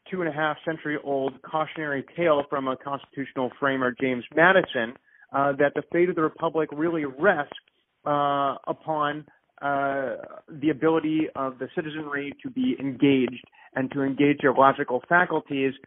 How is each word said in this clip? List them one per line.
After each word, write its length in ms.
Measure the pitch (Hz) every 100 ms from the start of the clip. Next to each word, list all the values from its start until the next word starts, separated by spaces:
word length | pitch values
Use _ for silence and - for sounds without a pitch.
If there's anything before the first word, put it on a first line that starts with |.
| -
two 100 | 185
and 80 | 165
a 40 |
half 240 | 143 156 147
century 340 | 170 160 151 147
old 380 | 139 139 135 131
cautionary 640 | - 156 151 165 151 135 -
tale 300 | - 170 143 139
from 180 | 143 131
a 80 | 127
constitutional 760 | 143 135 - 143 131 139 123 -
framer, 360 | 139 135 123 120
James 240 | 131 123 -
Madison, 640 | 151 175 190 - 127 113 135 _ _ -
uh, 200 | 139 143
that 200 | 139 143
the 80 | 147 -
fate 180 | 170 180
of 40 |
the 80 | 170
republic 460 | 156 - 160 160 151
really 340 | 147 170 165 143
rests, 520 | 127 196 160 139 - _ _ _ _
uh, 520 | 147 147 143 143 139 120 -
upon, 580 | 156 160 156 147 151 151 _ _ -
uh, 540 | 143 139 139 139 127 101 - 73 -
the 220 | 147 151
ability 580 | 131 160 160 156 156 156
of 240 | 139 135 123
the 100 | 131
citizenry 580 | 185 156 156 147 143 143 -
to 80 | 135
be 260 | 131 127 -
engaged 640 | 139 120 143 135 123 120 - _ -
and 160 | 131 131
to 100 | 139
engage 360 | 139 135 143 143
their 100 | 135
logical 480 | 123 135 135 143 123 -
faculties, 640 | 175 180 156 - 139 135 135